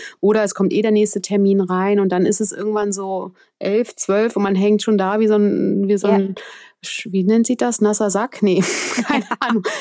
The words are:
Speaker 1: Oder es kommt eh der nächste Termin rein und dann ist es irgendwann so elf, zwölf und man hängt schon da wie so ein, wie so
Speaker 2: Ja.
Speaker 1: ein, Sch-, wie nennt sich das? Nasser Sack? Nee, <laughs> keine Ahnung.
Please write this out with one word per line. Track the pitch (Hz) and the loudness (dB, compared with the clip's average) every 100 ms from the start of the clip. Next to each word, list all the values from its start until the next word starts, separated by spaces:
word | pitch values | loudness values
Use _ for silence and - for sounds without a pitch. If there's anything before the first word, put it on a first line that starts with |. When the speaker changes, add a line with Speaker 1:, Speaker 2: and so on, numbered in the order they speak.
| - - | -10 -2
Speaker 1:
Oder | 196 214 | 0 2
es | 202 | 0
kommt | - 196 | 0 0
eh | - | 0
der | 220 | 2
nächste | 214 208 202 | 2 2 -2
Termin | - 202 196 196 | -2 2 2 2
rein | 185 185 190 202 | 0 0 0 2
und | 196 | 2
dann | 180 | 2
ist | 190 208 | 0 0
es | 214 | -2
irgendwann | - 208 214 208 | -4 -4 -2 -2
so | 196 190 190 185 _ _ - | -4 -6 -6 -8 _ _ -8
elf, | 190 214 233 | -2 -2 -2
zwölf | - - 196 226 220 | -6 -2 0 2 0
und | |
man | 202 | 0
hängt | 190 202 208 | 2 2 2
schon | - 208 | 2 0
da | 190 214 | 2 0
wie | 220 | 2
so | |
ein, | 214 208 - 202 202 196 | 4 2 2 0 0 2
wie | 202 | 0
so | 202 | 2
Speaker 2:
Ja. | |
Speaker 1:
ein, | 196 190 190 - - - _ | 2 2 -6 -14 -20 -20 _
Sch-, | - - - | -12 -12 -4
wie | 190 | -2
nennt | 185 226 226 | 2 2 2
sich | 247 | 0
das? | 240 226 | -2 0
Nasser | 208 208 208 | 0 0 0
Sack? | 196 233 - | -2 -4 0
Nee, | 208 180 | 2 2
<laughs> | 185 - - - | 0 -2 -4 -4
keine | - 285 - - | -2 -2 -2 -6
Ahnung. | 247 226 180 - | -2 -2 -2 -4